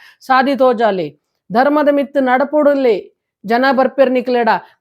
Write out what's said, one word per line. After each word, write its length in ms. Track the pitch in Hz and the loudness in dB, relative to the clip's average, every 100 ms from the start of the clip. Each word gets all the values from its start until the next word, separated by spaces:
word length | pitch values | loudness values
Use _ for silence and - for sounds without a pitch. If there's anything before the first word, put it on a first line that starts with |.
| - _ | -20 _
ಸಾಧಿ 360 | - 262 262 262 | -2 0 0 2
ತೋಜಾಲೆ. 520 | 254 226 226 196 151 - _ _ - | 0 2 0 -2 -6 -10 _ _ -6
ಧರ್ಮದ 360 | 208 277 294 294 | -2 0 0 0
ಮಿತ್ತು 280 | 285 277 285 | 0 -2 -2
ನಡಪೊಡುಲೆ. 1000 | 254 254 277 302 285 285 254 196 - _ _ _ 190 | 0 0 0 0 0 2 0 -2 -4 _ _ _ -4
ಜನ 200 | 233 269 | -2 0
ಬರ್ಪೆರ್ 400 | 254 262 262 254 | 0 0 0 0
ನಿಕ್ಲೆಡ. 380 | 254 247 240 226 185 - _ | 0 -2 -2 0 -2 -4 _